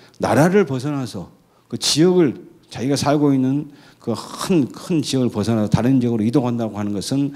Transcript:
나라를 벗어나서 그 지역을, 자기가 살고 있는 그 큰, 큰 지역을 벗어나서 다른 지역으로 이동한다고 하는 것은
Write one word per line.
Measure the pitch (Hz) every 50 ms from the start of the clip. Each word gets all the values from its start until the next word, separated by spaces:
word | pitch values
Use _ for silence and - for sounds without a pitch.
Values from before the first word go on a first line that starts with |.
| - - _ -
나라를 | 92 92 107 120 147 185 180 208 196
벗어나서 | - 135 131 117 147 147 143 131 113 - 98 82 - - _ _ _ _ _ _
그 | _ -
지역을, | 113 - - - 139 160 185 180 180 170 131 98 - - - - - _ -
자기가 | - - 110 135 143
살고 | 127 143 143 143 151 147 143 139
있는 | 135 127 131 135 143 147 - - - - - - _ -
그 | - 113
큰, | - - - - - - - 196 165 131 104
큰 | - - - - 180 156 -
지역을 | - - 135 127 117
벗어나서 | - 107 101 107 117 110 107 101
다른 | - 113 110 123 135 131
지역으로 | 120 120 117 113 104
이동한다고 | 113 120 147 120 123 120 117 117 107 101 101
하는 | 104 101 104
것은 | 98 90 - 135 139 143 139 139